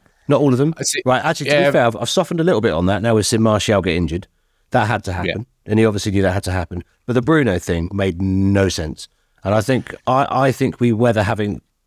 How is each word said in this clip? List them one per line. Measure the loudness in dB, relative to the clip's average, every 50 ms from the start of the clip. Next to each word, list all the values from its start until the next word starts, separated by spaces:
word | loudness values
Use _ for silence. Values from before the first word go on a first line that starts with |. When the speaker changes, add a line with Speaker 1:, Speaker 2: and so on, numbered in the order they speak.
| _ _ _ _ _ 0
Speaker 1:
Not | 2 2
all | 4 2 2
of | 2
them. | 2 0 -2
Speaker 2:
I | -4 -6
see. | -6 -6 -4 0
Speaker 1:
Right, | 0 0 0 0
actually, | -2 -4 -2 -2 0
to | 2
Speaker 2:
Yeah. | 2 2 2
Speaker 1:
be | 4
fair, | 4 2
I've, | 2 0
I've | -2 -4 -2
softened | 0 -2 -2 -2 -2 -2
a | 0
little | 2 2 2
bit | 2 0
on | 0 2 0
that. | 0 0 0
Now | 0 2 2
we've | 2 2
seen | 0 0 2
Martial | 2 2 2 2 2 2 2 2
get | 2 0 0
injured. | 0 -2 -2 -4 -6 -8 _ _ _ _ _ _ _ _ _
That | 0 0 0
had | 0 -2 -4 -4
to | -6 -6
happen. | -6 -4 -6 -6 -6 -8 _ _ _ -6
Speaker 2:
Yeah. | -2
Speaker 1:
And | 2 4
he | 4
obviously | 4 2 0 -4 -2 0
knew | 2
that | 2 2
had | 0 -2 -4
to | -4 -4
happen. | -4 -4 -6 -8 -12 -12 _ _ _ -6
But | -2 -2
the | 0
Bruno | 2 2 2 2 2 2 0 -2
thing | -2 -2 -2 -2 -2 -4 -2
made | -2 -2 -2 -2 -2
no | -2 0 0 2 2 2 4 4 2 2
sense. | 0 -4 -6 -8 -10 -12 -16 -20 _ _ _ _ _ _ -4
And | 0 0
I | 0
think, | 0 0 -2 -2 -2 -6 -14 -10 -4
I, | -2 0 0 0 0 0 0 0
I | 0 0
think | 0 -2 -4 -2 0
we | 0 0 2
weather | 2 2 2 2 2 0
having, | -2 -2 -4 -4 -6 -6 -8 _ _ _ _ _